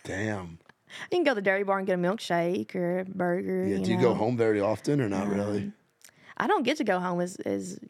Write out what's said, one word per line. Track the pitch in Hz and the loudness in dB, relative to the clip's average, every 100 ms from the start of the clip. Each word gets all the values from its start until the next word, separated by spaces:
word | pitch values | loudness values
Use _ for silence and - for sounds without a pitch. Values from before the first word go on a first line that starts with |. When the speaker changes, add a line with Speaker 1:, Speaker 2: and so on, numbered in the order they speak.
Speaker 1:
Damn. | - 95 110 101 90 82 - _ _ - - | -10 -4 -4 -4 -8 -14 -20 _ _ -16 -4
Speaker 2:
You | 359 | 0
can | |
go | 285 | 2
to | 220 | 2
the | |
Dairy | 196 190 | 2 0
Bar | 196 196 | 0 0
and | 190 | 0
get | 180 | 2
a | |
milkshake | 175 220 - 170 170 196 220 | 2 0 0 0 0 -2 -4
or | 185 175 180 | -4 -2 -2
a | |
burger, | 185 190 175 175 196 185 190 | -4 -2 -2 0 -2 -2 0
Speaker 1:
Yeah, | 196 | 0
Speaker 2:
you | |
Speaker 1:
do | 185 | 0
you | - | 4
go | 120 | 4
Speaker 2:
know. | |
Speaker 1:
home | 101 110 123 | 4 2 4
very | 113 107 | 4 4
often | 101 101 - 147 | 2 0 2 2
or | 110 | 2
not | 98 101 | 0 0
really? | 98 104 104 | 0 0 -2
Speaker 2:
Um, | 101 - _ _ - _ - - | -4 -8 _ _ -20 _ -18 -4
I | 240 | 0
don't | 403 | 2
get | 247 302 | 0 0
to | |
go | 220 185 | 0 0
home | 180 175 | 0 -2
as, | 180 185 | -2 -4
as, | - 98 185 - | -4 -4 -4 -10